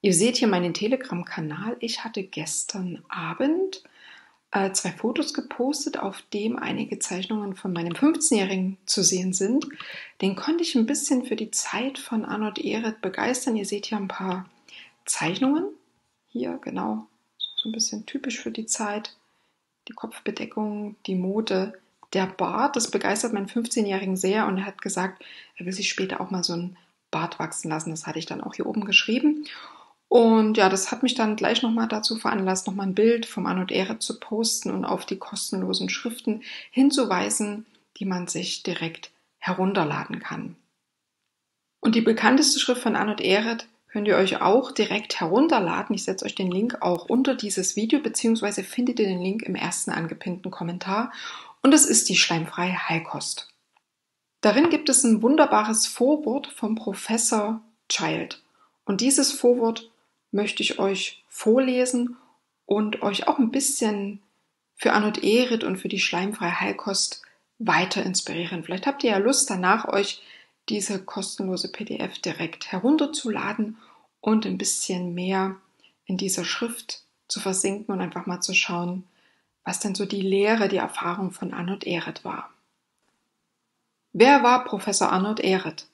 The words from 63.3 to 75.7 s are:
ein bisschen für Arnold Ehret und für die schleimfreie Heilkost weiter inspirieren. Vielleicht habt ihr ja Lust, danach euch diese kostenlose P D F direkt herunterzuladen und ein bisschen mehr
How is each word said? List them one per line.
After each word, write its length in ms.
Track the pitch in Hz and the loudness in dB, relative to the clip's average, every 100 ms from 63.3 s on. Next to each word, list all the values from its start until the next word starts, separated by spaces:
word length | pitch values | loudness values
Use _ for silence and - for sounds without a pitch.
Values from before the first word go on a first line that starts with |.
| - | 4
ein 120 | 226 | 4
bisschen 680 | 269 269 - 220 202 202 208 _ _ _ _ _ _ | 4 0 0 0 0 -4 -8 _ _ _ _ _ _
für 160 | - | 4
Arnold 320 | 214 208 214 | 4 2 0
Ehret 400 | 185 226 247 226 | 2 4 4 0
und 140 | - 190 | -2 -4
für 120 | 190 | -4
die 120 | 196 | -2
schleimfreie 580 | - 175 196 214 175 180 | -2 -2 -4 -4 -4 -2
Heilkost 600 | 190 - - 190 - - - _ _ _ | -4 -4 -4 -2 -2 -6 -16 _ _ _
weiter 460 | 226 180 185 196 | 0 2 2 -2
inspirieren. 640 | 185 180 - 165 170 180 160 | 0 -2 -2 -6 -4 -6 -6
Vielleicht 200 | 185 277 | -2 -2
habt 180 | 277 240 | 0 2
ihr 60 | |
ja 60 | 196 | 4
Lust, 320 | 214 277 - | 4 4 2
danach 380 | 190 185 220 - | 2 4 2 2
euch 340 | 202 202 - - - _ _ - | 0 0 -4 -14 -20 _ _ -6
diese 320 | 208 196 196 | -4 -2 -4
kostenlose 680 | 190 - 190 - 190 180 - | -6 -8 -8 -4 -4 -2 -4
P 140 | - 214 | -8 -8
D 120 | - | -6
F 220 | - - | -6 -4
direkt 540 | 180 156 165 - - | -6 -4 -6 -8 -6
herunterzuladen 1040 | 185 226 311 285 311 233 202 196 208 208 - - _ _ _ | 0 4 4 2 -2 -4 -4 -4 -2 -4 -6 -20 _ _ _
und 260 | - 220 214 | 2 2 2
ein 120 | 185 | -2
bisschen 560 | 202 - - 185 180 | -2 -2 -2 -4 -4
mehr 420 | 175 185 190 190 190 _ | -4 0 0 0 -4 _